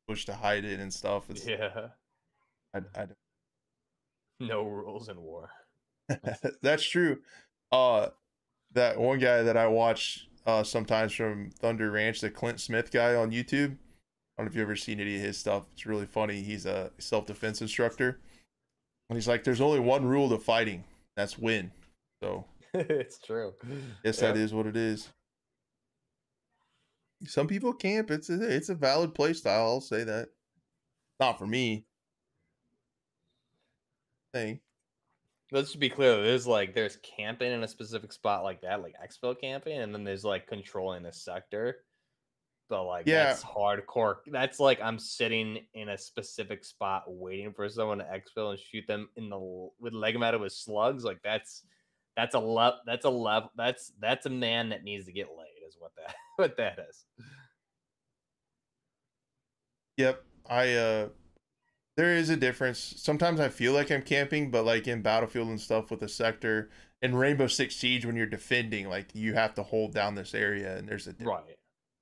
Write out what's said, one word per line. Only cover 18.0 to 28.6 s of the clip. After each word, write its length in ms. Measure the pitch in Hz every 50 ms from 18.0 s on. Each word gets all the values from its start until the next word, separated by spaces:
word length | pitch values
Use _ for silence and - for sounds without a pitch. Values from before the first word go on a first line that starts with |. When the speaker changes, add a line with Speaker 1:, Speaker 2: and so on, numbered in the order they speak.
| 131 127 131 - - - - - _ _ _ _ _ _ _ _ _ _ _ _ _ -
Speaker 1:
And 60 | 113
he's 120 | 117 104 120
like, 160 | 120 117 -
"There's 180 | 135 123 117
only 180 | 135 151 151 139
one 260 | 120 123 131 139 135
rule 220 | 127 135 139 139 127
to 100 | 113 104
fighting. 460 | - - 113 117 113 107 98 87 92 - - _ _ _ -
That's 220 | 101 101 101 - -
win." 340 | 117 113 113 104 90 90 - - - _ _ _ _ _ _ - 101
So 220 | 98 95 92 95 - - -
Speaker 2:
<laughs> 140 | - _ -
It's 460 | 185 156 - 156 139 120 - - -
true. 340 | - - 110 117 110 98 - - - 123 139 139 135 123 107 95 -
Speaker 1:
guess 140 | 113 110 120
that 140 | 123 110 107
Speaker 2:
Yeah. 60 | 107
Speaker 1:
is 100 | 107 107
what 140 | 110 110 110
it 100 | 107 104
is. 340 | 117 113 113 107 107 - - - _ _ _ _ _ _ _ _ _ _ _ _ _ _ _ _ _ _ _ _ _ _ _ _ _ _ _ _ _ _ _ _ _ _ _ _ _ _ _ _ - 196 -
Some 180 | - - 147 156
people 260 | 196 202 269 214 -
camp. 360 | - - 190 208 220 214 214
It's 180 | 151 156 156 -
a, 100 | 170 185 226 233 127
it's 140 | 147